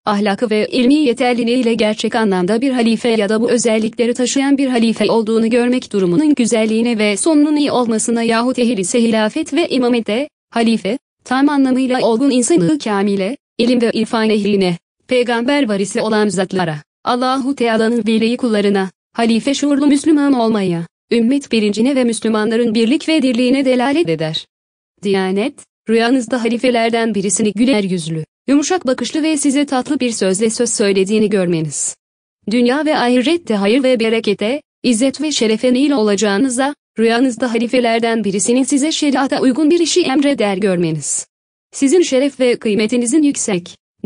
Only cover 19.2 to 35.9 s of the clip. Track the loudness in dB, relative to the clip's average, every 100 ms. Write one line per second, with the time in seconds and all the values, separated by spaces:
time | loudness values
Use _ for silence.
19.2 | 0 0 0 -2 0 2 2 2 2 2
20.2 | 2 2 2 0 -2 -4 -6 _ _ 0
21.2 | 2 0 0 0 0 0 0 2 0 -2
22.2 | -2 -2 -2 0 0 0 0 0 0 0
23.2 | 0 0 0 2 2 0 0 0 -2 -2
24.2 | -4 -6 -12 _ _ _ _ _ -2 0
25.2 | 0 -2 -4 -8 -20 _ -2 0 2 0
26.2 | 0 -2 -2 0 0 0 0 0 -2 -2
27.2 | -2 0 -2 0 2 2 0 -4 -4 -8
28.2 | -10 _ 0 0 2 -2 -2 -4 -4 -2
29.2 | -2 0 0 0 0 -2 -2 -2 -2 -2
30.2 | -2 0 -2 0 -4 0 0 2 2 2
31.2 | 2 0 0 -2 -4 -6 -8 -10 _ _
32.2 | _ _ -4 0 2 0 0 0 2 2
33.2 | 2 -2 -2 -2 2 2 2 0 0 0
34.2 | -2 -2 -2 -4 -8 _ 0 2 0 -2
35.2 | -4 -2 0 0 0 2 2